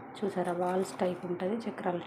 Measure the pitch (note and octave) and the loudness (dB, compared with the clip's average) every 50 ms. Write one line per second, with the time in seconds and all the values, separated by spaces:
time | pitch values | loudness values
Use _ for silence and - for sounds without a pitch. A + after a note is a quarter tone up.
0 | - - - - G#3+ G3 - F#3 F3 F3+ F3 F3 F3+ F3+ F#3 F#3 F#3+ - - - | -12 -12 -8 -2 -2 0 2 2 0 2 2 2 2 2 4 2 2 0 0 0
1 | F#3+ F3+ F3+ - - F3 F3+ F3 F#3+ F#3 A3 A3+ - G#3 - - - F#3+ F3 F3 | 2 2 2 0 -2 -4 -2 0 0 0 0 0 -2 -4 -4 -2 0 0 0 0
2 | E3 | -2